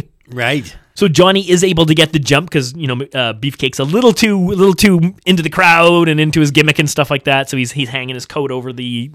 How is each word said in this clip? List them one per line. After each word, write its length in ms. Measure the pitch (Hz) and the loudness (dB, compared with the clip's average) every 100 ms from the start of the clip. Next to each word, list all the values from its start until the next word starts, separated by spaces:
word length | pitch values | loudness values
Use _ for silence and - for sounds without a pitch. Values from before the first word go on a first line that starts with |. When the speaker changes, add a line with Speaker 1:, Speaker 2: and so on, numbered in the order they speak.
| - _ - | -10 _ -14
Speaker 1:
Right. 480 | 123 120 147 117 - _ - | -6 -2 -2 -6 -16 _ 0
Speaker 2:
So 120 | 196 | 2
Johnny 400 | 151 180 196 185 | 4 4 2 0
is 140 | 175 | 0
able 220 | 190 165 165 | 2 2 2
to 80 | |
get 180 | 156 156 | 2 2
the 60 | 156 | 0
jump 320 | 127 143 175 | 0 0 0
'cause, 260 | 156 123 151 | -4 -6 -8
you 120 | 147 | -6
know, 80 | 123 | -6
uh, 380 | 135 135 117 | -6 -6 -6
Beefcake's 440 | 110 135 - 131 - | -4 -6 -4 -4 -2
a 60 | |
little 280 | 139 190 254 | -2 2 2
too, 240 | 202 220 202 | 4 2 0
a 200 | 180 196 | 0 2
little 180 | 196 | 2
too 400 | 185 208 175 170 196 | 4 2 2 0 -2
into 200 | - 180 | 0 0
the 80 | 160 | 0
crowd 580 | - 180 165 170 175 170 | 2 4 4 4 4 2
and 100 | 151 | 2
into 200 | 156 160 | 0 2
his 100 | 147 | 2
gimmick 300 | 139 147 - | 2 0 0
and 100 | 147 | -2
stuff 220 | - 139 | -2 -2
like 140 | 143 - | -2 0
that. 220 | 135 135 | -2 -2
So 100 | 135 | -4
he's, 140 | 120 | -4
he's 180 | 147 127 | -6 -6
hanging 260 | 131 127 127 | -6 -10 -12
his 100 | 120 | -10
coat 240 | 156 139 | -6 -6
over 240 | 127 127 | -6 -10
the, 380 | 123 123 120 127 | -10 -8 -8 -8